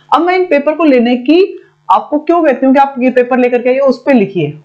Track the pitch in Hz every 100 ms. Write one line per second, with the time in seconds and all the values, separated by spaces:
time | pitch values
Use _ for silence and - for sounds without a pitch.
0 | _ 262 339 370 359 285 285 311 330 254
1 | 233 247 247 330 403 - - _ - 196
2 | 208 294 - 339 320 247 269 262 277 269
3 | 254 247 247 254 247 247 247 262 277 254
4 | - 262 196 185 151 147